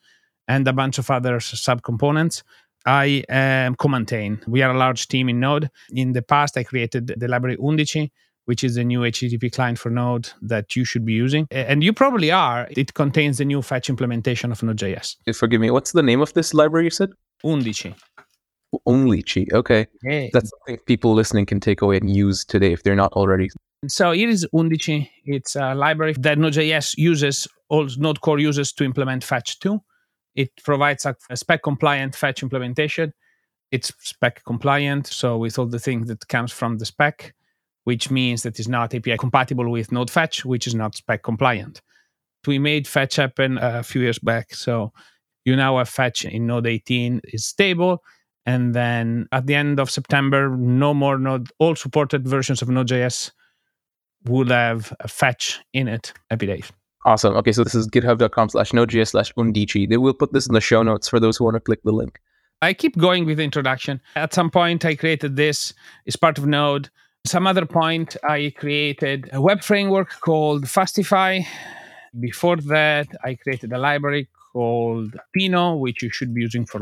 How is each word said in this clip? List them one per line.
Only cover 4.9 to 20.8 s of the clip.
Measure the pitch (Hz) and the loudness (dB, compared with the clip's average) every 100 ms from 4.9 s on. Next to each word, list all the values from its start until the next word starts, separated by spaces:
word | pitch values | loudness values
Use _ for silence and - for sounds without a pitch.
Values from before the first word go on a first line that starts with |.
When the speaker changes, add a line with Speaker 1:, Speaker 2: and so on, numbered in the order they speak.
| 120 - | 0 -2
Speaker 1:
team | 131 127 | -2 0
in | 120 | 0
Node. | 131 147 151 - - | 0 0 -2 -8 -10
In | 123 131 | -4 -2
the | 123 | -2
past, | 113 147 143 131 | 2 2 2 -2
I | |
created | 120 131 117 127 123 | -4 -4 -2 -4 -6
the | 113 120 | -6 -2
library | 123 127 123 | -2 -2 -2
undici, | 139 156 147 156 147 - _ _ - | 0 0 0 -2 -4 -8 _ _ -4
which | 120 | -2
is | 131 | 0
the | 120 | 0
new | 120 123 | -2 0
H | 120 113 | -2 -2
T | 123 | -4
T | 117 | -2
P | 120 | -4
client | - 123 113 | -2 -2 -2
for | 120 | -4
Node | 120 123 120 117 - | -2 -2 -2 -6 -12
that | 104 113 104 | -4 -4 -2
you | 127 | -4
should | 123 123 | -2 -2
be | 110 | -2
using. | 110 127 147 156 | 0 0 0 -2
A-, | 135 123 | -4 0
and | 143 | 2
you | 175 | 2
probably | 220 269 240 156 | 2 2 2 2
are. | 185 147 120 123 | 2 2 0 -4
It | - 135 | -4 -4
contains | - 147 156 147 120 | 0 0 2 0 0
the | |
new | 143 143 | -2 -2
fetch | 123 127 - | -2 -4 -4
implementation | 123 127 117 120 120 123 | -2 -2 -2 -2 -4 -4
of | 117 | -4
Node | 113 107 | -4 -2
J | 98 - | -4 -6
S. | - - - | -10 -10 -8
Speaker 2:
Uh, | |
forgive | 110 117 113 | -2 2 4
me, | 113 | 4
what's | 127 - | 2 2
the | 175 | 2
name | 139 123 | 4 4
of | 147 | 2
this | 175 156 | 0 2
library | 151 151 165 165 | 4 4 4 0
you | |
said? | - 196 - _ _ | 0 -4 -4 _ _
Speaker 1:
Undici. | 156 151 117 104 92 101 _ - _ _ _ _ _ | -2 0 -2 -4 -10 -14 _ -20 _ _ _ _ _
Speaker 2:
U-, | - - | -4 2
undici, | 127 131 92 - 98 95 | 4 4 2 0 -2 2
okay. | 110 117 110 110 _ | 0 4 2 2 _
Speaker 1:
Yeah. | 127 147 135 | -6 -4 0
Speaker 2:
That's | 127 110 | 0 0
something | - - 117 | -8 -12 -10